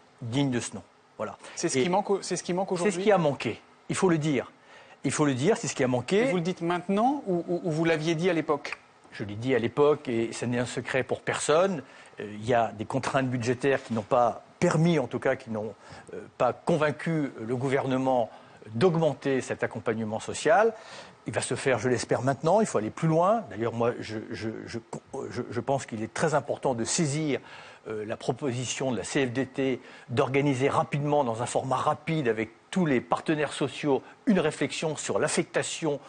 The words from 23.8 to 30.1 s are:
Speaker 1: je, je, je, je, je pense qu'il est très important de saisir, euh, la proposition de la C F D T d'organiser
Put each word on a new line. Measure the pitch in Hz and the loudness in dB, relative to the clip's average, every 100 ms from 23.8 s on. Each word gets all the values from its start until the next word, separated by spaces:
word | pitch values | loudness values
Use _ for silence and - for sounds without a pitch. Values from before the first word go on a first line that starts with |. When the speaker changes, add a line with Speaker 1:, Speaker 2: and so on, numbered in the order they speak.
| 117 110 | 0 0
Speaker 1:
je, | 101 110 104 | -6 -8 -8
je, | 95 110 110 104 | -6 -6 -6 -8
je, | 117 - - - 131 113 | -10 -10 -14 -12 -10 -8
je, | 107 104 | -8 -6
je | 104 | -4
pense | 113 135 - | -2 -2 -2
qu'il | 107 | -8
est | 110 | -6
très | - 165 143 | -2 0 0
important | 120 110 143 | -2 -2 -2
de | 117 | -2
saisir, | 110 - 151 147 151 120 - - - - - | -2 0 0 0 -2 -2 -6 -20 -20 -16 -10
euh, | 107 104 | -8 -6
la | 113 | -6
proposition | - 120 147 120 120 - 135 | -4 -4 -4 -4 -4 -4 -2
de | 104 | -2
la | |
C | 87 147 127 | -2 0 0
F | |
D | 120 131 | -2 -4
T | - 135 123 - - | -2 -2 -2 -6 -18
d'organiser | - | -4